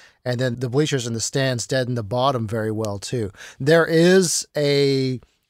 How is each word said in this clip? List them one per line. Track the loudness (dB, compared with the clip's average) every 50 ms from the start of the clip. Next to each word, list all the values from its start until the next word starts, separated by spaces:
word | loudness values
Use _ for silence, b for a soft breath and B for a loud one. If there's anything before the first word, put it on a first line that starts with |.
| B B B B B
and | -6 -4 -2
then | -2 -4 -4 -4
the | -6 -2
bleachers | 0 0 0 0 0 -4 -4
and | -4 -6
the | -4
stands | -6 -4 -2 -2 0 0 -2 -4 -4
deaden | -4 -2 -2 -2 -2 -4
the | -4 -4
bottom | -4 -2 0 0 0 0 0 -2 -4
very | -4 -4 -2 -2
well, | -2 -2 -4 -4 -6 -6
too. | -8 -6 -6 -4 -4 -6 -8 B B B B B
There | 2 4 4 4 4
is | 4 4 4 6 6 6 6 4 2 0 -4 -6 _ -4
a | -2 0 2 2 2 2 2 2 0 0 -2 -4 -6 -10 _ _ _ _ _